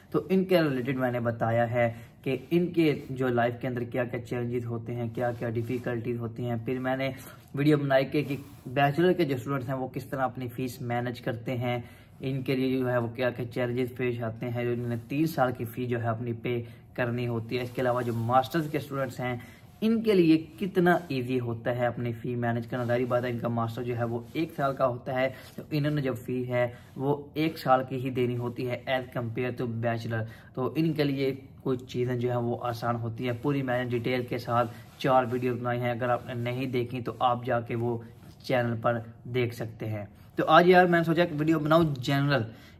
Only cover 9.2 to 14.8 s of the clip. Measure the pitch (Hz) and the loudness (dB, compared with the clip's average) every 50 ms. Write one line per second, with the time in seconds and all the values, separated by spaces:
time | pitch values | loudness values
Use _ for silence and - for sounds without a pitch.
9.2 | 170 139 139 120 117 139 143 135 120 117 135 131 131 131 - 139 - - 143 135 | 2 0 0 -2 -2 -2 -2 -2 -2 -2 -4 -4 -4 -6 -6 -8 -8 -6 -2 -2
10.2 | 131 127 117 131 127 120 120 - 131 127 120 - 127 120 120 120 120 123 113 - | -2 -2 -2 -4 -8 -8 -6 -4 -6 -6 -6 -6 -4 -4 -2 -2 -2 -4 -6 -6
11.2 | - 131 117 113 - - 123 117 123 120 120 120 120 - - - - - - - | -4 -6 -6 -4 -4 -4 -4 -2 -2 -2 -2 -2 -4 -8 -16 -20 -20 -20 -14 -8
12.2 | 135 135 135 135 127 135 135 131 131 131 127 131 127 123 123 123 117 113 113 120 | -6 -4 -4 -2 -2 0 0 2 2 2 2 0 0 2 2 0 0 -2 -2 0
13.2 | 127 120 117 - 123 113 - 139 123 123 120 123 131 120 - - 127 123 120 117 | 0 0 0 -2 -6 -6 -4 -2 -2 0 0 0 -2 -2 -2 -2 -2 -2 -2 -2
14.2 | 120 113 113 - - 120 117 120 120 120 120 120 | -4 -6 -6 -6 -6 -4 -2 -2 -2 0 -2 -2